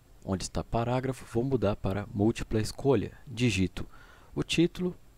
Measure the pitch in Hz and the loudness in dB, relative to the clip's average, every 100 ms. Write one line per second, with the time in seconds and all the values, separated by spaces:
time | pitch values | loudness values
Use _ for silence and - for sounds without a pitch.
0 | - - - 95 - - - 113 117 127 | -20 -12 -4 -4 -4 -6 -2 -2 0 0
1 | 127 131 - 117 135 131 101 110 101 101 | -2 -6 -4 -2 0 2 2 0 -2 -4
2 | 101 101 107 - - 110 110 - 139 117 | -4 2 2 2 0 0 0 0 2 2
3 | 95 - - 110 123 95 92 - - - | 2 -8 -10 0 2 4 0 -2 -10 -12
4 | - - - 147 - - 175 - 180 - | -20 -20 -8 -6 -2 2 2 0 -6 -6
5 | - | -16